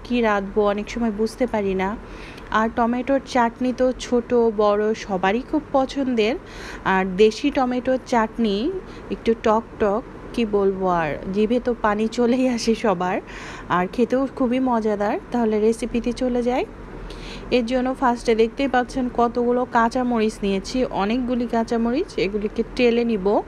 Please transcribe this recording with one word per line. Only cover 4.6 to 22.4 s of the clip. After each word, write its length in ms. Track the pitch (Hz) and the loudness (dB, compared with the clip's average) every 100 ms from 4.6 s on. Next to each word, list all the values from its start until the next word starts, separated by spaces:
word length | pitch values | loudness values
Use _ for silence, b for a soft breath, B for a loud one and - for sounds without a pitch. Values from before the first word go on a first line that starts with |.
| 208 208 214 | 2 4 2
সবারই 480 | 220 - 190 190 226 262 | -2 -2 0 0 0 0
খুব 120 | 311 294 | -4 0
পছন্দের। 640 | 269 262 277 254 233 208 320 - B B B | 0 0 -2 -2 2 0 0 -8 B B B
আর 200 | - 190 190 185 | 0 2 2 4
দেশি 340 | 220 214 294 | 4 4 -2
টমেটোর 480 | 285 247 247 254 262 - | 0 0 0 0 -2 2
চাটনি 640 | 240 220 - 226 196 277 381 - B - | 0 0 0 0 0 -2 -4 -10 B -10
একটু 240 | 196 - 233 | -4 0 2
টক 200 | 226 220 226 - | 2 2 0 -2
টক, 240 | 214 208 - - - | 0 0 -4 -14 -8
কি 140 | - 220 | -2 0
বলবো 400 | 202 196 190 185 | 2 2 2 0
আর, 320 | 175 156 - - | 2 0 -4 -4
জিভে 260 | 190 214 247 | 0 2 2
তো 140 | 247 226 | 0 0
পানি 260 | 214 208 220 | 0 2 -2
চলেই 400 | 240 240 254 254 | 2 2 4 2
আসে 260 | 233 226 | 0 0
সবার। 460 | 214 226 180 180 226 - B B B B | 0 2 0 0 -4 -6 B B B B
আর 180 | 170 185 | 0 0
খেতেও 340 | 214 226 254 269 - | 0 0 2 0 0
খুবই 240 | 254 254 | 0 2
মজাদার। 580 | 262 233 214 202 208 339 - | 2 0 0 0 0 -2 -2
তাহলে 280 | 240 220 214 | 0 2 2
রেসিপিতে 520 | 220 226 240 240 240 | 2 2 -2 -2 -2
চলে 300 | 233 254 240 | -2 -2 0
যাই। 220 | 240 262 440 - - - B B B B B | 0 0 -2 -8 -14 -14 B B B B B
এর 160 | 247 226 | 0 2
জন্য 280 | 254 254 | 0 0
ফার্স্টে 400 | 262 254 240 - | 0 0 2 0
দেখতেই 340 | 220 226 - 277 | 2 2 2 0
পাচ্ছেন 400 | 247 247 269 247 - | 2 0 -2 -2 2
কতগুলো 480 | 240 240 240 240 | 2 2 0 0
কাঁচামরিচ 680 | 240 240 233 254 247 233 214 214 | 2 2 2 2 0 2 0 0
নিয়েছি, 420 | 196 196 196 254 | -2 -2 -2 -2
অনেকগুলি 640 | 254 - 196 247 240 247 240 | -2 0 0 0 0 -2 0
কাঁচামরিচ। 720 | 233 226 233 233 262 415 - | 0 0 0 0 0 -2 -2
এগুলিকে 440 | 190 208 | -2 0